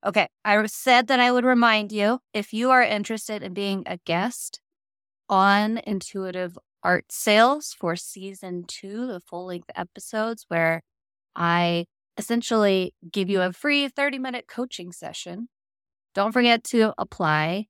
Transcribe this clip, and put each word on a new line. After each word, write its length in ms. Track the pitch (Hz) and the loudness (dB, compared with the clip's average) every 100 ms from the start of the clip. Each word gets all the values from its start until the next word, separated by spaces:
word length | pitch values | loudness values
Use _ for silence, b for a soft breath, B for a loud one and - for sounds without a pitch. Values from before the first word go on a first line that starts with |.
| 196 | 0
Okay, 220 | 208 160 _ | 0 0 _
I 200 | 214 208 214 | 2 2 2
said 420 | - - 247 240 | -4 4 4 4
that 120 | 262 | 2
I 100 | 247 | 4
would 140 | 247 | 4
remind 480 | 247 247 233 214 208 | 4 4 4 4 0
you, 280 | 214 202 254 _ | 0 0 0 _
if 200 | 214 208 | -8 -6
you 180 | 220 247 | -2 4
are 120 | 254 | 4
interested 600 | 240 214 202 220 - 214 | 4 0 -4 -8 -6 -10
in 100 | 190 | -8
being 300 | 180 202 196 | -6 -4 -4
a 140 | - 180 - | -6 -10 -2
guest 540 | 170 214 - - - _ _ _ _ _ _ _ | -2 -2 -6 -12 -14 _ _ _ _ _ _ _
on 500 | 196 196 202 214 226 - | 4 6 4 2 -4 -4
Intuitive 720 | 196 - 196 190 180 180 175 _ _ | -6 -6 -8 -8 -6 -8 -10 _ _
Art 240 | 180 180 - | 0 0 0
Sales 640 | - - 214 233 294 - - | -4 4 6 6 4 -6 -6
for 180 | 175 175 | -4 -4
season 680 | - - 190 190 190 180 175 | -8 -14 -14 -14 -10 -10 -10
two, 400 | - 196 208 254 | -16 -12 -10 -8
the 140 | 185 | -10
full-length 500 | _ 175 185 180 - | _ -14 -10 -10 -10
episodes 720 | - 180 - - 220 220 226 - | -10 -10 -12 -10 -4 -4 -6 -4
where 340 | 170 165 165 _ _ _ _ _ - | 0 0 0 _ _ _ _ _ -4
I 480 | 170 170 175 170 170 _ _ - | 0 2 2 0 -4 _ _ -12
essentially 760 | 208 233 - 226 208 190 185 _ 170 | -4 -2 0 2 4 2 -2 _ -8
give 160 | 202 190 | -4 0
you 140 | 196 | 0
a 100 | 185 | -2
free 360 | 180 294 285 277 | -2 -2 0 -2
thirty-minute 580 | - 277 262 262 247 - | -2 -4 -4 -8 -10 -12
coaching 420 | - 254 - 175 | -8 -8 -8 -14
session, 580 | 175 160 - - 180 240 _ _ _ _ _ _ | -12 -12 -12 -12 -12 -12 _ _ _ _ _ _
don't 180 | - 202 | -2 0
forget 320 | 233 240 233 | 4 4 4
to 300 | - 240 220 - | 2 2 2 2
apply. 720 | 196 - 170 151 156 185 214 | -8 -2 0 2 0 -4 -8